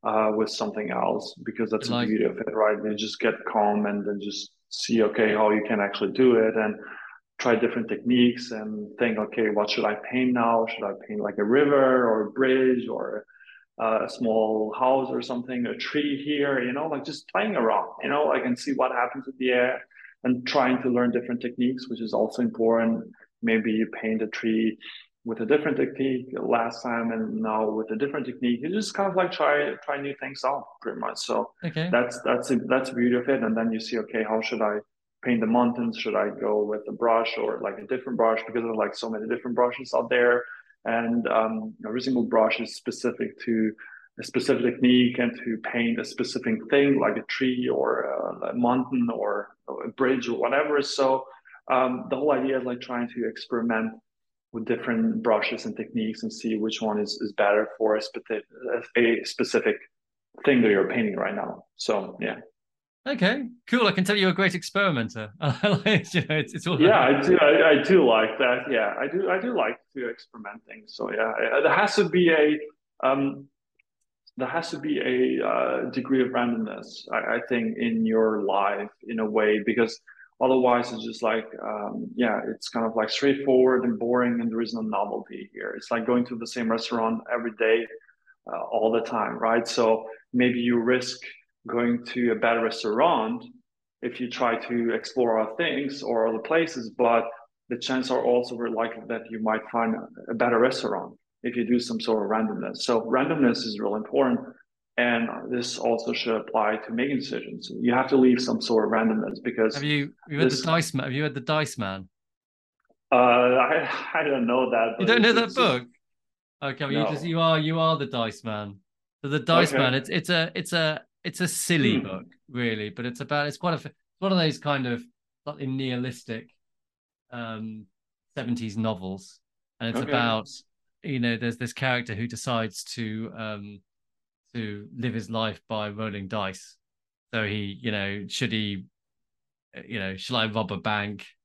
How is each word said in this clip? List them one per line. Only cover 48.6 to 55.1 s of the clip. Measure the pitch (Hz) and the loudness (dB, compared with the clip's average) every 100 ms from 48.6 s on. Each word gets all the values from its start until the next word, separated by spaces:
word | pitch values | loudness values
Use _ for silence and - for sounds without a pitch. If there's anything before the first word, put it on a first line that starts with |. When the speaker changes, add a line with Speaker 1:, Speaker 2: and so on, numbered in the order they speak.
| 120 127 127 127 120 | 2 2 0 -2 -2
Speaker 1:
or | 110 104 101 104 _ - - | -2 -2 -4 -6 _ -12 -10
a | - | -10
bridge | 117 131 131 120 | 0 0 2 -2
or | 120 | -2
whatever. | 120 135 151 147 | 0 0 2 0
So, | 139 - 135 131 - - _ - - | 0 0 2 2 -2 -20 _ -20 0
um, | 131 127 123 - | 2 2 -2 -4
the | 131 | 0
whole | 147 | 2
idea | 135 135 131 | 2 2 -2
is, | |
like, | 123 123 | -2 -8
trying | - 123 120 | -6 -4 -4
to | - 113 | -4 -6
experiment | - - 120 117 113 113 - _ _ _ _ _ | -6 -6 -2 0 0 -2 -6 _ _ _ _ _
with | 117 | -10
different | 110 113 - 113 113 | -4 -4 0 0 0